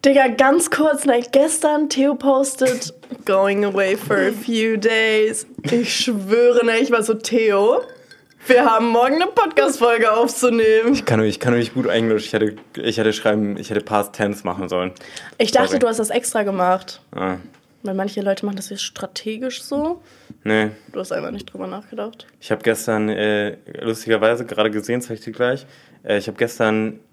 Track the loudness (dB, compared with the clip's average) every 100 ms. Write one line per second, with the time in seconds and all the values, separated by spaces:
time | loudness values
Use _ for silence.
0 | 6 6 4 4 4 4 0 0 0 2
1 | 2 2 2 2 2 2 0 2 0 2
2 | 0 2 2 2 0 0 -2 0 -8 -14
3 | -18 -8 0 2 2 0 0 0 0 -2
4 | 0 0 0 -2 -4 -2 0 0 2 2
5 | 2 2 0 -2 -12 -10 -2 0 0 -2
6 | -2 -4 0 4 4 4 2 0 2 0
7 | 0 -2 0 0 2 2 2 0 -4 -16
8 | -20 -20 _ _ 4 6 6 4 4 2
9 | 2 2 2 0 2 2 0 2 2 4
10 | 2 2 0 2 2 4 4 4 4 0
11 | 2 2 2 0 0 2 0 -2 0 0
12 | 2 0 0 0 0 -2 -16 -6 -4 0
13 | 0 2 0 0 -2 -4 -4 -6 0 -2
14 | -2 -2 -4 -2 -6 -6 -4 -2 -4 -8
15 | -20 -18 -18 -4 2 2 2 2 0 0
16 | -2 -2 -2 -2 -2 0 2 0 -2 -20
17 | _ -6 -6 -6 -12 _ _ _ -8 -6
18 | -6 -4 -4 -4 -4 -8 -10 -10 -12 -10
19 | -12 -10 -10 -8 -8 -10 -8 -4 -4 -6
20 | _ -20 _ -12 -2 0 0 -6 -14 -12
21 | -8 -8 -8 -12 -14 -14 -12 -12 -14 -12
22 | -12 -14 -20 _ -6 -2 0 -2 -2 -2
23 | -2 -2 -2 0 -4 -8 -18 -10 -6 -6
24 | -2 2 2 0 -4 -2 -2 -2 -4 -6
25 | -6 -12 -12 -4 -2 -2 -8 -20 _ _
26 | -2 -2 -2 -4 -4 0 0 0 -2 -8
27 | _